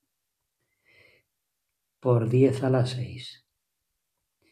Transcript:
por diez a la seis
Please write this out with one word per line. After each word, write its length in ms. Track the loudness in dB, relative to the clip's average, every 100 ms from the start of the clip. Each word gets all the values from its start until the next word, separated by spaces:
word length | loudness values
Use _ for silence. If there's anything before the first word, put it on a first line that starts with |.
| _ _ _ _ _ _ _ _ _ _ _ _ _ _ _ _ _ _ _ _
por 300 | 0 0 2
diez 340 | 4 2 2
a 60 | 0
la 160 | 0
seis 640 | 0 -4 -10 -12 -18 -20 _ _ _ _ _ _ _ _ _ _ _